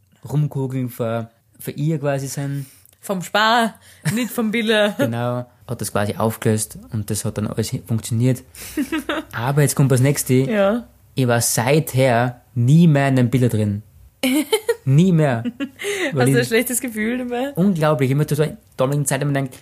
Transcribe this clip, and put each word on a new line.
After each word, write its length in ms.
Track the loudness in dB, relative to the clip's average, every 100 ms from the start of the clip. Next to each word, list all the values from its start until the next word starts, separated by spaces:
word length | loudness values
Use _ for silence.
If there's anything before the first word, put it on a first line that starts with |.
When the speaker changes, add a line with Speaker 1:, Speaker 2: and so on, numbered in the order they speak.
| _ _ -6
Speaker 1:
Rumkugeln 600 | -2 -2 -2 -4 -4 -6
für, 400 | -4 -4 -4 -6 _ _ _
für 140 | -12
ihr 260 | -6 -4 -2
quasi 280 | -2 -4 -4
sind. 380 | -8 -8 -8 -10 -16 _ _
Speaker 2:
Vom 180 | -8 -8
Spar, 540 | -4 0 2 2 0 -4 -16 -8 -4
nicht 160 | -2 -4
vom 200 | -2 -2
Biller. 440 | 0 2 2 2
<laughs> 40 | 0
Speaker 1:
Genau. 460 | -2 -2 -4 -4 -8 _ -12
Hat 140 | -8
das 100 | -4
quasi 220 | -2 -2 0
aufgelöst 600 | -2 0 0 0 -2 -10 -10
und 180 | -8 -6
das 160 | -6 -6
hat 100 | -6
dann 100 | -4
alles 200 | -4 -4
hin-, 140 | -6 -4
funktioniert. 560 | -6 -2 0 2 0 -4 -18 -10 -6 -4
Speaker 2:
<laughs> 440 | -4 -6 -8 -8
Speaker 1:
Aber 280 | -6 -2 2
jetzt 160 | 2 4
kommt 160 | 2
das 80 | 4
Nächste. 340 | 4 2 2
Speaker 2:
Ja. 500 | 2 2 2 2 0 -4 _ _
Speaker 1:
Ich 140 | -2 2
war 140 | 2
seither 1000 | 2 0 2 2 2 2 2 4 0 -4 _
nie 320 | -2 4 6 8
mehr 220 | 6 4
in 80 | 4
den 120 | 2
Biller 200 | 2 2
drin. 320 | 0 -2 -4 -8 -20 -20 _
Speaker 2:
<laughs> 80 | -2 0 0 -2 -2 -4 2
Speaker 1:
Nie 260 | 4 4
mehr. 320 | 4 2 0 -4 -6 -10 -8 -6 -4 -2
Weil 140 | 0 2
Speaker 2:
Hast 60 |
du 40 | 2
ein 60 |
Speaker 1:
ich 60 | 2
Speaker 2:
schlechtes 320 | 0 0 -4
Gefühl 340 | -6 -4 -4 -4
dabei? 360 | -4 -4 -4
Speaker 1:
Unglaublich. 560 | 0 0 2 2 2 2
Ich 40 |
hab 40 | 0
mir 80 | 0
zur 300 | 0 -2 -4 _ -2
damaligen 300 | 0 0 -2
Zeit 160 | -2
immer 100 | 0
gedacht, 260 | -2 -4 -8